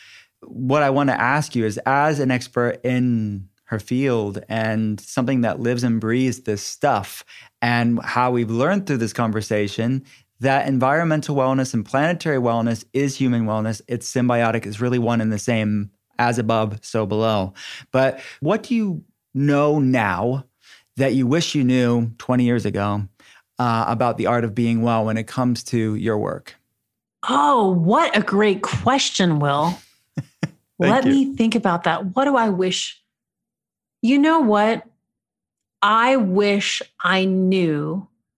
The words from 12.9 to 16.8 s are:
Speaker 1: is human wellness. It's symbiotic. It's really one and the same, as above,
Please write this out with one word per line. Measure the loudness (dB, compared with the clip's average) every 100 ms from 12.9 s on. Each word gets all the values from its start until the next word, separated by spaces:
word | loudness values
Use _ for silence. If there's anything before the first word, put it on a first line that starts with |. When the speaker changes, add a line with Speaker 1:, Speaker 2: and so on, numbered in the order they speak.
Speaker 1:
is | -2 -2 0
human | 0 0 0
wellness. | -2 -4 -6 -8
It's | -8 -4
symbiotic. | -2 2 2 2 -2 -4
It's | -4
really | -2 0
one | 0 0
and | 0
the | -2
same, | -2 0 0 -2 -6 _ _ -2
as | 0 0
above, | 0 0 0 -6